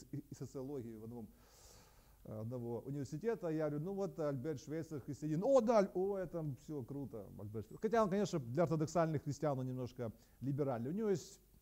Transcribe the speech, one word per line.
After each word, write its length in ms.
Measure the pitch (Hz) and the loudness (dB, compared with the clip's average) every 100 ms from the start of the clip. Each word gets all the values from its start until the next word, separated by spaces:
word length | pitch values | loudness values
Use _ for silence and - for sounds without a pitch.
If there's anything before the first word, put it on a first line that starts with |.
| - | -6
и, 140 | 123 - | -10 -10
и 40 | |
социологии 640 | - 135 139 131 143 117 110 | -12 -10 -8 -8 -8 -8 -10
в 80 | |
одном, 240 | 113 120 110 - - - - - - - - - | -12 -12 -12 -16 -20 -20 -20 -20 -20 -20 -20 -20
э, 160 | - 110 | -12 -10
одного 400 | 113 123 117 117 - | -6 -6 -4 -6 -4
университета, 640 | 143 135 151 220 226 170 | -6 -6 -4 -4 -2 -2
я 200 | 156 151 | 0 0
говорю: 160 | 147 | -2
«Ну 80 | 175 | -4
вот 260 | 196 196 - | -2 -4 -2
Альберт 440 | 147 139 151 143 | -2 -2 -2 -6
Швейцер 380 | - 160 156 147 | -6 -6 -6 -8
христианин». 420 | - 127 151 156 | -8 -6 -2 2
«О, 160 | 226 269 | 6 6
да, 180 | 226 226 | 8 6
Аль-, 100 | 196 | 6
о, 220 | 180 196 196 | 2 0 0
это 300 | 180 170 151 127 | -4 -4 -4 -6
всё 200 | - 151 | -6 -6
круто, 440 | 113 139 127 113 95 92 | -6 -6 -6 -8 -10 -10
Альберт 280 | 104 110 101 | -8 -8 -8
Швейцер». 120 | - | -2
Хотя 200 | 226 226 | 4 6
он, 60 | 208 | 6
конечно, 300 | 196 196 170 | 4 2 0
для 240 | 117 135 | 0 4
ортодоксальных 600 | 165 160 156 175 160 151 | 4 4 4 4 4 4
христиан 360 | 147 135 156 131 | 0 0 0 2
он 80 | 127 | -2
немножко 440 | 127 123 - 113 - - - | -2 -4 -4 -6 -6 -16 -6
либеральный. 500 | 123 139 139 117 123 | -2 0 2 0 0
У 40 | |
него 160 | 190 214 | 0 2
есть 280 | 185 - - - - | 2 -2 -18 -20 -18